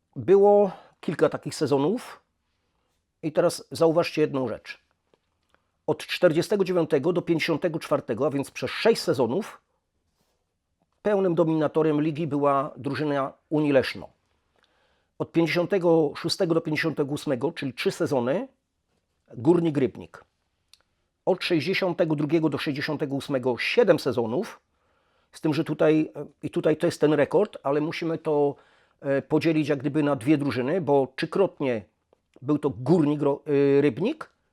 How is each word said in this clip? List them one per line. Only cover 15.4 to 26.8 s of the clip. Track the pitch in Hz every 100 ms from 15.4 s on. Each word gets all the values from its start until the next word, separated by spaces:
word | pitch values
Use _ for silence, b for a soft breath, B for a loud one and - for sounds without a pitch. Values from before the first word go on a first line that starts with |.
| 165 160 170 202 170 165 143 -
szóstego | 175 - 180
do | 165
pięćdziesiątego | 165 151 160 147 139
ósmego, | 147 151 123 143
czyli | - 139
trzy | - 190
sezony, | - 156 135 120 170 269 _ _ _ _ _ _ _ _ -
Górnik | 120 170 165 143
Rybnik. | 123 - 90 - _ _ _ _ _ _ _ _ _ _ -
Od | 185
sześćdziesiątego | - 170 139 190 185 170 170 147
drugiego | 151 165 160
do | 135
sześćdziesiątego | - 139 147 143 147 135
ósmego | - 139 127 117
siedem | - - 208 156
sezonów, | 143 123 117 131 226 - _ _ _ _ _ _ _
z | -
tym, | 160
że | 151
tutaj, | 156 214 160 156 156 -
e, | 147 _
i | 147
tutaj | 175 160
to | 156